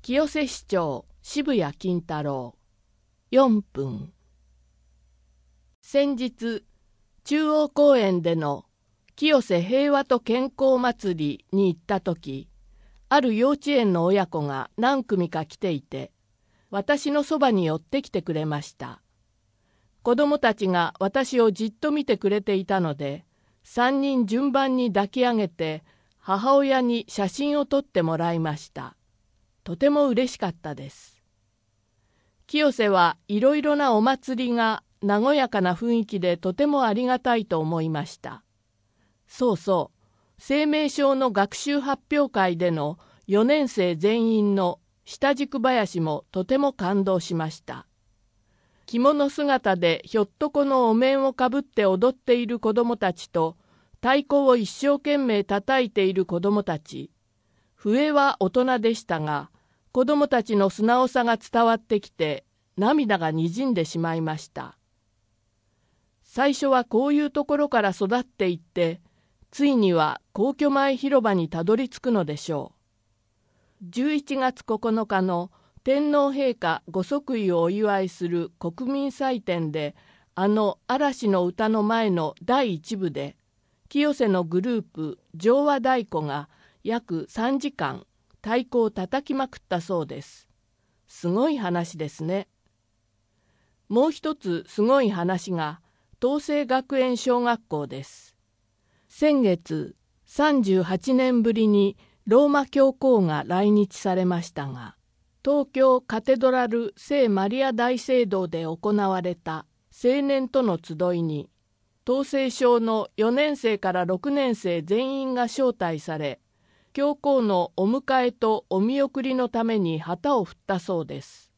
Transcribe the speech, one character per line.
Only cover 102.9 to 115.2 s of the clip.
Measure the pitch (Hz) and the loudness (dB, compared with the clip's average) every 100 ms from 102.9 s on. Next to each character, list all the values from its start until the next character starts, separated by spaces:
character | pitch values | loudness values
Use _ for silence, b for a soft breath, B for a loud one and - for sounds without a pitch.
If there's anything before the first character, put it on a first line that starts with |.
皇 | 262 269 240 | 4 2 4
が | 180 151 - | 4 0 -2
来 | 180 208 | 0 4
日 | 208 202 - | 4 2 -2
さ | 202 | -2
れ | 185 180 | 0 0
ま | 175 | -2
し | 170 | -4
た | - 139 | -10 -10
が、 | 127 113 - _ _ _ _ | -10 -16 -20 _ _ _ _
東 | - 294 277 | -2 0 0
京 | 254 262 254 | 2 4 4
カ | 254 220 | _ -6
テ | 226 262 | 0 2
ド | 254 | 4
ラ | 254 240 | 2 0
ル | 233 233 - | -2 -4 -10
聖 | - 285 247 | -4 0 2
マ | 196 196 | 2 0
リ | 247 | 0
ア | 269 | -2
大 | 226 240 254 | 0 0 -2
聖 | - 254 233 | 0 0 2
堂 | 190 180 | 0 -4
で | 165 | -4
行 | 160 165 208 | -6 -4 0
わ | 208 196 185 | 0 0 0
れ | 180 | -4
た | 175 - 160 - _ _ | -6 -8 -10 -12 _ _
青 | - 240 269 | -2 0 2
年 | 277 277 254 | 2 0 0
と | 269 | 0
の | 240 170 | 0 -2
集 | - 156 180 | -6 -4 -2
い | 175 | -2
に、 | 165 151 - _ _ _ _ _ - | -2 -4 -10 _ _ _ _ _ -4
東 | 254 277 | -2 -2
清 | 277 269 | -2 -2
小 | - 247 240 | 0 2 4
の | 226 220 202 - | 2 -2 -4 -2
四 | 220 | 0
年 | 247 302 285 | 2 0 0
生 | 233 208 | -2 -2
か | 190 | -2
ら | 180 175 | -2 -2
六 | 185 285 | -2 -2
年 | 285 269 | -2 0
生 | 214 185 170 | -2 -2 -4
全 | 160 208 262 269 | -2 -2 -2 -4